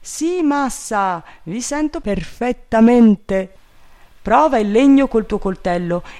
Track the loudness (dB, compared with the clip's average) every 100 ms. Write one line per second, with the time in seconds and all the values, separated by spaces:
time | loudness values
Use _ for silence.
0 | -18 -8 -4 -2 -2 0 -2 -6 -8 -4
1 | -2 -4 -10 -18 -12 -10 -8 -4 -4 -6
2 | -6 -6 -6 -8 -6 -6 -2 2 4 6
3 | 6 4 -2 -6 -6 -12 _ _ -20 -20
4 | _ -14 0 2 2 0 0 2 4 4
5 | 4 0 -2 -6 -6 -6 -4 -4 -4 -6
6 | -8